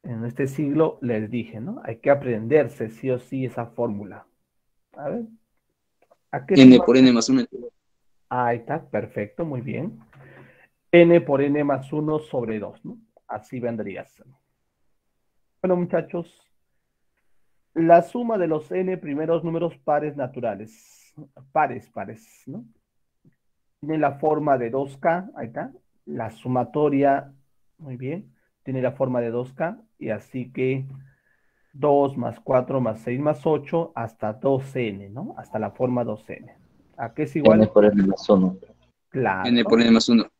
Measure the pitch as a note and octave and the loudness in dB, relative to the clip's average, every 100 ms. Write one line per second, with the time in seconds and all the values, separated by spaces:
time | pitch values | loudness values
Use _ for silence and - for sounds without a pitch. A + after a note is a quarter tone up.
0 | - A2+ A#2 - C3+ C3+ D3 D3 D#3+ - | -10 -8 -8 -4 -6 -4 -2 0 0 0
1 | B2 A2+ G#2+ A#2+ A2+ A2 B2+ B3 - A#2 | -4 -4 -4 -6 -8 -10 -12 -12 -12 -6
2 | C#3+ C#3 C3 A2+ A2 D3+ C3 - A2 A2 | 0 0 0 -4 2 2 2 -4 -10 -8
3 | C3 B2+ - C3+ B2+ A#2+ A#2 - A#2 G2+ | -4 -4 -4 -6 -6 -6 -10 -4 -4 -4
4 | G2+ F2 - _ _ _ _ _ _ - | -10 -16 -20 _ _ _ _ _ _ -12
5 | D3 G3 A3+ A3+ _ _ _ _ _ _ | -8 -8 -10 -18 _ _ _ _ _ _
6 | _ _ _ C3+ C3+ F3+ C3 B2+ - B2+ | _ _ _ -12 2 10 12 12 8 6
7 | C3 A#2 A2 C3 A#2+ - A#2+ _ _ _ | 6 4 2 0 -2 -10 -18 _ _ _
8 | _ _ _ B2+ B2 A#2 A#2+ D3+ E3+ C3 | _ _ _ -4 -2 -2 -4 -8 -6 -8
9 | B2 - G#2 - E3+ C3 A2+ - E3+ A3 | -6 -8 -10 -8 -8 -8 -8 -8 -10 -12
10 | - - - - - _ _ _ _ E3+ | -20 -20 -20 -20 -20 _ _ _ _ 8
11 | E3+ E3+ C#3+ C#3 C#3+ C#3+ C#3+ C3 C3+ D3+ | 8 6 4 0 2 0 0 -2 -4 -6
12 | D3+ D3+ D#3 C3+ A2+ G#2+ G2 - D#3 B3 | -4 -4 -4 -8 -6 -6 -8 -14 -18 -18
13 | _ _ _ G#2+ - C3 A#2 A#2 G2+ F#2 | _ _ _ -14 -12 -8 -8 -6 -10 -12
14 | - _ - _ _ _ _ _ _ _ | -16 _ -20 _ _ _ _ _ _ _
15 | _ _ _ _ _ _ F#3 F3+ F3 E3+ | _ _ _ _ _ _ -2 -2 0 -4
16 | D#3+ F3 E3+ _ _ _ _ _ _ _ | -4 -10 -12 _ _ _ _ _ _ _
17 | _ _ _ _ _ _ _ D#3 E3 E3+ | _ _ _ _ _ _ _ -2 6 6
18 | E3+ A#3+ A#3+ A3 E3+ D#3 D3+ F#3 F#3 F#3 | 4 -6 -4 -2 -2 -2 -4 -4 -4 -6
19 | D#3 C#3+ D#3 E3 E3 E3 E3+ - - D3 | -6 -6 -2 -2 -2 -4 -4 -6 -2 -2
20 | D3+ C#3+ B2 C3 A#2 G2 G#2+ - _ _ | -2 -6 -8 -6 -6 -8 -14 -20 _ _
21 | _ - D3 - C3 D#3 D3 A#2 - - | _ -20 -20 -20 -6 -2 -2 -4 -14 -12
22 | G2 A2 _ _ - E3 B3 _ _ _ | -12 -14 _ _ -16 -16 -16 _ _ _
23 | _ _ _ _ _ _ _ _ D3 D#3 | _ _ _ _ _ _ _ _ -6 0
24 | D3 C#3 D#3 D3+ D3+ C3+ A#2 C3 C#3 C3+ | 0 0 0 0 2 0 0 -4 -6 -4
25 | F3 E3+ F#3 - - - A#3 E4+ _ _ | -2 -2 -6 -14 -12 -10 -12 -14 _ _
26 | - A#2 A2 - B2+ B2+ D3 D3+ D3 C#3 | -14 -10 -10 -10 -4 -2 -2 0 0 2
27 | C#3 C#3 C#3 - _ _ _ _ D3+ B2 | 2 2 -4 -20 _ _ _ _ -16 -12
28 | B2+ E3 A3 _ _ _ - C3 B2 B2 | -10 -10 -14 _ _ _ -8 -2 -2 -2
29 | C3 B2+ A#2+ A#2 B2+ - E3 A3+ _ _ | -2 -2 -2 -4 -8 -6 -6 -6 _ _
30 | - G#2+ - C3 B2 - C3 C3+ C3+ - | -8 -8 -8 -12 -10 -4 -2 -2 -6 -16
31 | - _ _ _ _ _ _ C#3 D3 C#3+ | -20 _ _ _ _ _ _ -4 2 2
32 | C#3 C3+ A#2 - - C3 B2+ C#3 A#2 A2 | 2 -2 -8 -8 0 0 0 -2 -2 -4
33 | - B2 D3+ D3 E3+ D3+ C#3+ E3+ E3 - | -6 -4 -2 -2 0 -2 -2 -4 -4 -8
34 | A#2 _ G#2+ A2 C#3 C3+ C3+ C3 A#2 G2 | -10 _ -8 -4 0 0 -2 -6 -4 -6
35 | G2 A2 G#3 F#4 - A2 G#2+ - B2+ B2 | -12 -14 -14 -14 -10 -6 -6 -4 -2 -2
36 | A#2 G#2+ - - - _ _ _ _ - | -4 -8 -12 -16 -18 _ _ _ _ -12
37 | A#2 - D3+ E3 B2+ G#2+ G#2+ - G#2 G2+ | -12 -6 -4 4 6 6 6 6 6 4
38 | F#2+ F#2+ - G2+ F#2 F#2 - - _ _ | 0 -2 2 4 4 -2 -16 -20 _ _
39 | _ - A2+ F#2+ A#2 A#2+ G#2+ A2+ A#2 A2+ | _ -4 -2 -2 0 0 2 2 6 4
40 | - A#2 G2+ | 4 2 2